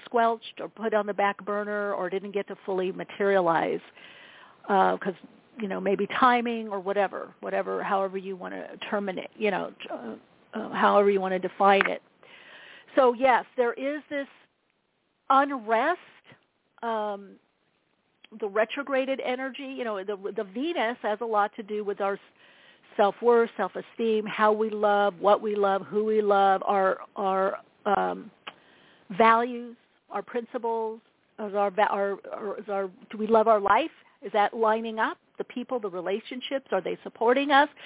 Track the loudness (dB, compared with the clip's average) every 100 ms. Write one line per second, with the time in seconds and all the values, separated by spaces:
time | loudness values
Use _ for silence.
0 | -4 0 0 0 -8 -12 -14 -8 -4 -2
1 | -2 0 -2 -2 -6 -6 -4 -6 -4 -4
2 | -4 -6 -6 -6 -8 -10 -6 -4 -4 -6
3 | -10 -2 2 4 4 2 0 -2 -8 -20
4 | -20 -20 -20 -20 -20 -14 0 4 4 2
5 | -4 -8 -12 -20 _ -10 -8 -4 0 0
6 | -2 2 4 4 0 -6 -6 -6 -2 0
7 | 0 -4 -12 -10 -6 -4 -2 -4 -2 -2
8 | -2 -4 -8 -10 -10 -12 -12 -12 -6 -4
9 | -4 -6 -10 -4 -2 -2 -4 -10 -12 -12
10 | -12 -14 -18 _ _ -12 -8 0 4 6
11 | 6 4 0 -2 -4 4 6 6 4 -2
12 | -10 _ -20 -20 -20 -20 -20 -20 -2 4
13 | 4 4 2 2 0 -2 -2 -2 -6 -6
14 | -8 -8 -8 -14 _ _ _ _ _ _
15 | _ _ 2 4 4 -2 0 2 2 -2
16 | -8 -20 -20 -20 _ _ _ _ -6 -4
17 | -4 -6 -12 -20 _ _ _ _ _ _
18 | _ _ -20 -10 -4 0 0 -2 -4 -2
19 | -2 -4 -4 -4 -6 -10 -12 -8 -8 -6
20 | -6 -8 -8 -8 -8 -6 -4 -2 -4 -4
21 | -6 -4 -2 0 0 -4 -10 -6 -6 -4
22 | -4 -6 -10 _ _ _ -20 _ _ 2
23 | 2 4 4 4 4 -2 -6 -6 -12 -4
24 | 0 0 -2 2 4 4 0 0 2 4
25 | 2 2 4 4 2 0 2 0 -2 -2
26 | 2 2 4 4 4 4 2 2 2 0
27 | -6 -4 -2 0 0 -2 -10 _ -2 0
28 | 0 -4 -12 -18 -20 -20 _ _ _ _
29 | -4 4 6 6 2 -6 -12 -16 _ _
30 | _ -10 -6 -8 -6 -6 -4 -4 -6 -10
31 | _ _ _ -12 -6 -2 0 0 0 0
32 | -2 -4 -8 -10 -8 -8 -6 -6 -6 -10
33 | -14 -6 2 4 6 4 4 2 0 -8
34 | _ _ -4 0 0 2 2 2 -2 -4
35 | -4 -4 _ -12 -10 -10 -6 -6 -6 -6
36 | -4 -6 -6 -10 -6 -6 -2 -4 -2 -6
37 | -10 -2 2 2 4 4 4 0